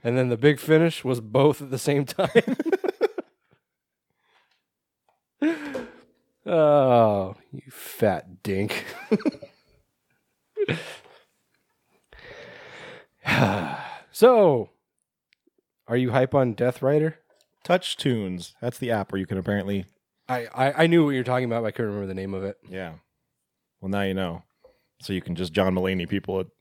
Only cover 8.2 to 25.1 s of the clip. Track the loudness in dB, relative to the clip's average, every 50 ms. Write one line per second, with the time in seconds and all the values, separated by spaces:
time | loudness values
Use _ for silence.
8.2 | -6 -12 -20 -12 _ -4 -2 -2 -2 -2 -4 -8 -10 -10 -16 -16 -4 -2 -2 0
9.2 | 0 -4 -4 -4 -20 -20 _ _ _ _ _ _ _ _ _ _ _ _ _ _
10.2 | _ _ _ _ _ _ _ -4 -2 -2 -2 -4 -6 -14 -16 -18 -20 -20 -20 -20
11.2 | _ _ _ _ _ _ _ _ _ _ _ _ _ _ _ _ _ _ -20 -20
12.2 | -20 -20 -20 -20 -20 -20 -20 -20 -20 -20 -20 -20 -20 -20 -20 -20 -20 _ _ _
13.2 | _ -2 0 2 2 2 0 -2 -6 -8 -10 -12 -12 -14 -16 -18 -20 _ _ 6
14.2 | 6 8 8 8 6 6 4 2 0 -6 _ _ _ _ _ _ _ _ _ _
15.2 | _ _ _ _ _ _ _ _ _ _ _ _ _ -2 0 0 0 2 2 2
16.2 | 2 2 2 2 2 0 0 0 -2 -2 -2 0 0 2 2 2 2 0 -4 _
17.2 | _ _ _ _ _ _ _ _ _ 0 0 0 0 -4 -10 -2 -2 0 0 0
18.2 | -2 -6 -6 -8 -10 -14 _ _ -8 -8 -6 -6 -4 -2 -2 -2 -2 -4 -4 -6
19.2 | -4 -4 -6 -6 -2 -2 -2 -2 -2 -2 -4 -4 -4 _ _ _ _ _ _ _
20.2 | _ -6 -6 -4 -4 -8 -2 0 0 0 2 2 2 4 4 4 4 4 2 -2
21.2 | -2 0 0 -2 0 -2 -2 -2 -4 -4 -4 -4 -4 -4 -4 -6 -6 -6 -6 -6
22.2 | -6 -6 -6 -6 -8 -8 -10 _ _ -14 -12 -12 -10 -12 -14 -16 _ _ _ _
23.2 | _ _ _ _ _ _ _ _ _ _ _ _ -8 -4 -2 -2 -2 -2 -2 -2
24.2 | -4 -4 -6 -10 _ _ _ _ _ -20 _ _ _ _ _ _ -10 -6